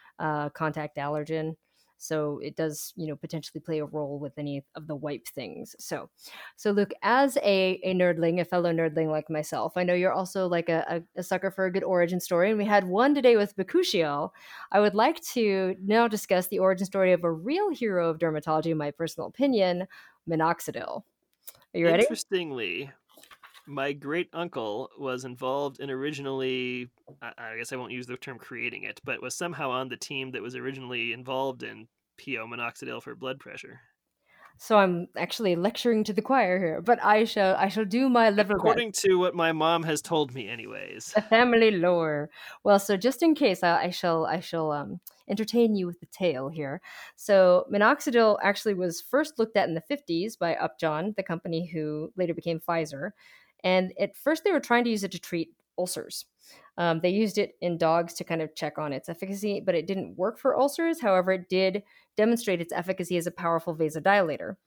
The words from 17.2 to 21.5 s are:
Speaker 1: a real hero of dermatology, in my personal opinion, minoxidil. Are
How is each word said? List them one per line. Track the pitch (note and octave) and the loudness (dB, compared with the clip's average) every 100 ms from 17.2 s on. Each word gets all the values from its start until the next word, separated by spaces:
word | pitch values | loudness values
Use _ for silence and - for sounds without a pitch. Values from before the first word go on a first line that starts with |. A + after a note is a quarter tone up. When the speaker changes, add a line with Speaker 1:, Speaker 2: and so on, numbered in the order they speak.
Speaker 1:
a | E3+ | 2
real | D#3+ G3 E4+ G#4 | -2 -2 -2 0
hero | C#4+ A3+ F3+ E3 | -2 -2 0 0
of | D#3+ | 0
dermatology, | E3 D3+ D#3+ D#3 E3 | 0 0 0 0 0
in | D#3 | -2
my | D3 | -4
personal | - E3 - - | -4 -6 -6 -10
opinion, | - C#4 A#3 F#3 F3 F#3+ - - _ - | 0 2 4 2 0 -6 -12 -20 _ -4
minoxidil. | D#3+ D#3+ E3+ - - - - | 2 2 2 -4 -10 -8 -10
Are | - _ _ _ - | -12 _ _ _ -20